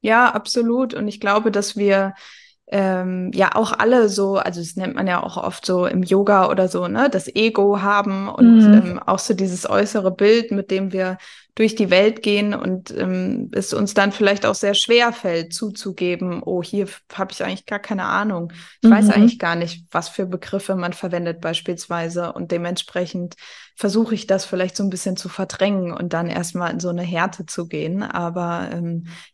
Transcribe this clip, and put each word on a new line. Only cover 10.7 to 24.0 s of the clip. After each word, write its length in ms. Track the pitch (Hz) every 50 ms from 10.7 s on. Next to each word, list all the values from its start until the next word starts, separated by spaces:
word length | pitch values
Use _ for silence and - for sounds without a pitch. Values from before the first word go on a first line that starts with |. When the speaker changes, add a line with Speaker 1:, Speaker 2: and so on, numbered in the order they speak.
Speaker 1:
dem 220 | 196 190 196 190 180
wir 260 | 185 185 185 185 190 - - - - _ _ _
durch 200 | - 220 220 220
die 160 | - 214 180
Welt 320 | 180 185 202 214 226 220 -
gehen 320 | 208 202 202 208 208 208
und, 360 | - - 185 185 185 185 - -
ähm, 540 | - - 185 185 185 185 185 - - - - -
es 220 | 196 190 - -
uns 180 | - 208 196 -
dann 180 | 214 196 202
vielleicht 360 | 202 - 220 196 202 202 -
auch 80 | 196 202
sehr 180 | - - 202 202
schwer 400 | 196 - - 233 240 240 233 233
fällt, 400 | - - 196 170 165 170 170 165
zuzugeben, 920 | - - 214 196 - - 202 180 - 180 180 175 175 185 180 175 170 -
"Oh, 200 | - 185 180 175
hier 220 | - - 202 196
f-, 180 | 196 - - _ _ -
hab 180 | - 196 190
ich 140 | - - -
eigentlich 220 | - 185 190 _
gar 120 | - 208 202
keine 260 | 202 - 220 190 180
Ahnung. 480 | - - 190 208 214 196 170 170 170 170 - - - - _ -
Ich 80 | 226
weiß 200 | 226 214 208 208
Speaker 2:
Mhm. 60 | 202
Speaker 1:
eigentlich 220 | 208 208 240 233 -
gar 160 | - 170 170
nicht, 300 | 170 170 170 170 - - _
was 180 | - 165 165 -
für 160 | - - 196
Begriffe 500 | 180 180 175 - - - 196 196 - 196
man 180 | 185 175 175 175
verwendet 480 | - - 180 175 175 175 170 165 170 165
beispielsweise." 880 | 165 165 165 - - 180 170 - - - 170 165 170 170 175 175 170 -
Und 200 | - 170 165 185
dementsprechend 840 | 170 170 170 185 180 - - - 180 180 170 - 185 175 175 - _ - - - - - - _
versuche 380 | - - 202 190 220